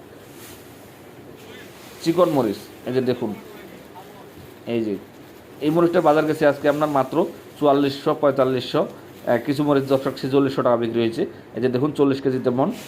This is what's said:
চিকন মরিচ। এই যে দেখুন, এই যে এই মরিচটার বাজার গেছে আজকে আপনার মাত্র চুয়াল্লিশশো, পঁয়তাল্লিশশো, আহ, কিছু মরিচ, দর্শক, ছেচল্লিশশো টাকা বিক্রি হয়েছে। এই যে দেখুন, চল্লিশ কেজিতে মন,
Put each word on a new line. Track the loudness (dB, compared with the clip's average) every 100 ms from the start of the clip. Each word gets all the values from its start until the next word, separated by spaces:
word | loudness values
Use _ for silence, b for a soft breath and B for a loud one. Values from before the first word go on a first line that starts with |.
| -20 -20 -20 -20 -20 -20 -20 -20 -20 -20 -20 -20 -20 -20 -20 -20 -20 -20 -20 -6
চিকন | -2 2 4
মরিচ। | 4 0 -2 -10 -14 -4
এই |
যে | -2
দেখুন, | 0 -2 -4 -8 -14 -20 -20 -20 -20 -20 -20 -20 -20 -20 -20 -16 -6
এই | -4
যে | -2 -6 -8 -20 -20 -20 -20 -4
এই | 0
মরিচটার | 2 4 4
বাজার | 4 4 2
গেছে | 2 2
আজকে | 2 0
আপনার | 0 0
মাত্র | 0 0 0 -2 -4 -18 0
চুয়াল্লিশশো, | 2 4 2 0 -2 2
পঁয়তাল্লিশশো, | 2 2 2 0 -2 -2
আহ, | -2 -8 -20 -10 -2 0 0
কিছু | -2
মরিচ, | 2 2 2
দর্শক, | 0 0 -6
ছেচল্লিশশো | 0 2 2 2
টাকা | 2 2
বিক্রি | 2 0
হয়েছে। | 0 -2 -6 B B
এই | -2
যে | 0
দেখুন, | 0 -2
চল্লিশ | 2 2 2
কেজিতে | -2 0 0
মন, | 0 -2 -2